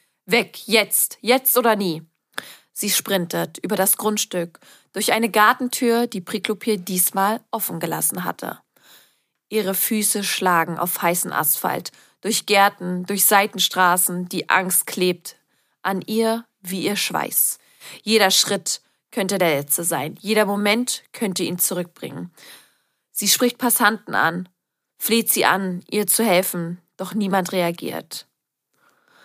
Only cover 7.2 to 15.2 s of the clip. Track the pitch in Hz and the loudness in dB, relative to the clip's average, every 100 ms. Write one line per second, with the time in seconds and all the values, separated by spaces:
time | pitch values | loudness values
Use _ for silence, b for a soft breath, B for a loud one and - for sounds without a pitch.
7.2 | 196 226 _ 226 - 165 165 160 - 196 | 0 0 _ -8 -6 -6 -4 -2 -2 -2
8.2 | 175 - - - _ b b b b b | -6 -6 -8 -12 _ b b b b b
9.2 | b b - 214 196 190 - 220 208 214 | b b -6 -2 -2 -2 -2 0 0 -2
10.2 | 196 - 185 170 165 165 180 - 175 175 | -2 -2 2 2 2 -2 -4 -2 0 0
11.2 | - - 151 - 180 - 175 - b b | -2 -2 0 0 -2 -4 -8 -16 b b
12.2 | 190 220 - 202 196 202 180 180 180 196 | -4 -4 2 6 6 4 -6 -4 -2 0
13.2 | - 202 202 196 220 - 180 180 180 180 | 4 4 4 0 -2 2 4 4 0 -2
14.2 | 180 185 - 185 185 - - - 180 175 | -6 -6 0 0 2 -2 -2 0 0 0